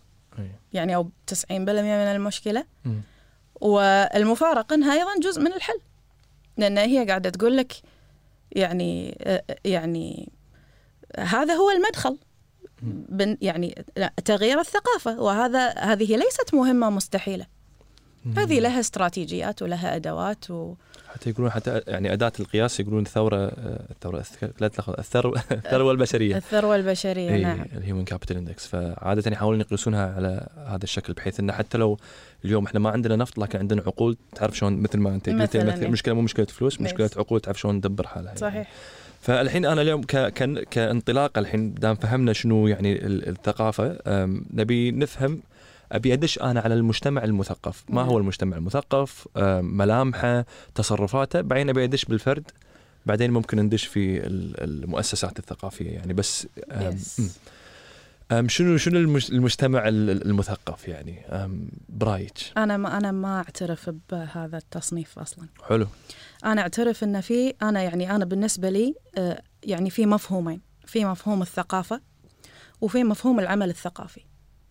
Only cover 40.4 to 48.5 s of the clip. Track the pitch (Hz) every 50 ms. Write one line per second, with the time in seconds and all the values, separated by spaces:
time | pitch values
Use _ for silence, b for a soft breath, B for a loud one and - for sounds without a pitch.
40.4 | 135 131 147 - - - - 120 113 110 117 120 - - 117 135 143 143 - 110
41.4 | 101 - - 107 110 107 - 101 107 110 110 104 - 107 123 131 127 117 107 -
42.4 | - 117 113 110 107 107 104 95 98 101 101 - - 98 98 95 - - 90 -
43.4 | - 107 101 - 110 110 104 - 107 139 175 - - 104 101 98 95 92 95 98
44.4 | - - - 113 110 113 123 120 120 123 117 127 147 139 - - 131 135 160 -
45.4 | - B B B B B B B B - - - 117 131 123 135 160 156 - -
46.4 | - 127 123 120 110 113 113 117 113 113 107 - - 143 143 131 117 110 107 98
47.4 | 98 - - - - - - - - - - 123 127 127 123 110 101 98 95 -
48.4 | - 95